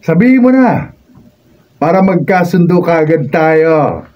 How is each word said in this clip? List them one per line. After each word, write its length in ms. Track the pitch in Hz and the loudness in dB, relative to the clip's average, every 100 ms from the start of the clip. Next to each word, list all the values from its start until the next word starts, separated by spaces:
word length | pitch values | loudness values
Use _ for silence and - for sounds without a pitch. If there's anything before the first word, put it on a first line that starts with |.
Sabihin 400 | - 165 240 262 | -2 0 2 2
mo 100 | 247 | 2
na. 440 | 262 254 156 - - _ - - _ _ _ _ _ | 2 2 0 -6 -16 _ -20 -20 _ _ _ _ _
Para 200 | 151 185 | -2 0
magkasundo 800 | 190 180 151 190 175 185 170 180 | 0 -2 -2 -2 0 0 0 0
kaagad 480 | 170 165 156 160 - | 0 -2 0 -2 -2
tayo. 720 | 170 160 160 160 156 135 85 - | -2 0 0 2 0 -2 -6 -14